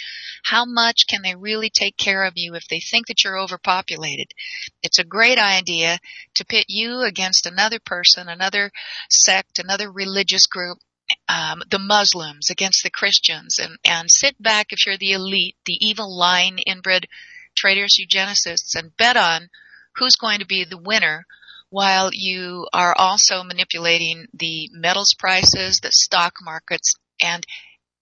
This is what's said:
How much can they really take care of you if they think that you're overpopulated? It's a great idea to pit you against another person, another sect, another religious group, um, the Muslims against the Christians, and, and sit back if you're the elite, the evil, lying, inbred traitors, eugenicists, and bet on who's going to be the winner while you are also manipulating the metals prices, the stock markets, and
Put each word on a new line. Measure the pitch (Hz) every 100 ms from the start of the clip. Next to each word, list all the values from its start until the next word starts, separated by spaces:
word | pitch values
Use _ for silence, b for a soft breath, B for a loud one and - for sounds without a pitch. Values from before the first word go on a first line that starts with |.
| B B B B
How | - 226 240
much | 233 233 - -
can | 208
they | 190
really | 180 202 220 214
take | - 202 -
care | 208 190
of | 190 175
you | 170
if | 170 -
they | 165
think | - 233 233
that | 220
you're | 202 190
overpopulated? | 185 180 196 185 - 160 156 139 - - B B B _
It's | 170 -
a |
great | 170 202 233 240
idea | 202 185 175 165 165 175 B B B
to | -
pit | - 220 190
you | 202 233 247
against | 226 190 185 - 175
another | 180 214 226
person, | - 175 175 180 180
another | 170 190 202 202 - B B B
sect, | - - 190 - -
another | 180 196 208
religious | 185 190 196 185 190 -
group, | 185 180 180 _ _ - - -
um, | 165 156 165 -
the | 196
Muslims | 196 208 196 180 156 147 -
against | 180 190 -
the | 185
Christians, | - 202 - - 156 - -
and, | 165 165
and | - 170 170
sit | - 277 -
back | 220 214 208
if | 202 202
you're | 190
the | 196
elite, | 196 190 190 180 - -
the | 170
evil, | 214 214 202 180
lying, | 175 180 185 185
inbred | - 185 185 185 - B B B B -
traitors, | 196 196 202 -
eugenicists, | 190 196 196 196 175 170 - 170
and | 165 -
bet | 233 247
on | 175 165 175 b b b b -
who's | 254
going | - 226 208
to | 175
be | 190
the | 175 180
winner | 180 214 165 156 - B B B B
while | 196 196 190 190
you | - 190 185 180 180 -
are | 180 175 -
also | 185 208 - 190
manipulating | 180 175 185 170 170 170 165 165 -
the | 160 165 160 156
metals | 165 170 196 202 -
prices, | 190 185 - 190 185 -
the | -
stock | - - 185 175 -
markets, | 175 160 - 165 - - _ -
and | 170 175 - B B B _ _